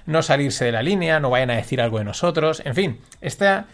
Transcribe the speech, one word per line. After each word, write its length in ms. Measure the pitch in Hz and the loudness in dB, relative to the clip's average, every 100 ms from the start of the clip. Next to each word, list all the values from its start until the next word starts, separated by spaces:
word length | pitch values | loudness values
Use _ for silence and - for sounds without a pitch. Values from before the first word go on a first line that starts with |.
no 160 | - 156 | -2 0
salirse 440 | - 143 139 - | 2 2 0 0
de 80 | 120 | 0
la 100 | 113 | 0
línea, 380 | 143 196 165 156 | 0 0 2 0
no 100 | 139 | 2
vayan 200 | 123 127 | 2 2
a 40 | 113 | -2
decir 240 | 110 123 | -2 0
algo 180 | 117 110 | 0 -2
de 60 | |
nosotros, 560 | 104 - 175 160 156 156 143 | -4 -2 -2 2 0 0 -4
en 80 | |
fin, 260 | 123 196 110 - - | -2 -2 -4 -12 -10
esta, 460 | - - 196 196 202 | -8 0 2 2 -2